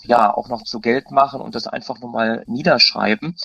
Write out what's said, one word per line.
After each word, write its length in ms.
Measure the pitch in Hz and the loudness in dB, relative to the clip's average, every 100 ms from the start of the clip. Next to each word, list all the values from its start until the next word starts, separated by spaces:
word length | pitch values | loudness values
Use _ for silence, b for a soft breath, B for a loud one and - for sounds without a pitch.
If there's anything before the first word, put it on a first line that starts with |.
ja, 280 | - 120 104 | 2 4 4
auch 160 | - 117 | 2 -4
noch 160 | 117 | -8
zu 160 | 110 113 | -8 -6
Geld 300 | 117 127 - | -2 -2 0
machen 300 | 139 139 131 | 2 2 0
und 140 | 117 | -8
das 120 | 120 - | -10 -8
einfach 340 | 131 - 120 | -10 -10 -12
nur 100 | 120 | -8
mal 340 | 120 113 113 - | -2 -2 -2 -4
niederschreiben. 880 | 120 165 - - - 104 107 156 175 | -2 2 4 2 2 0 0 -4 -8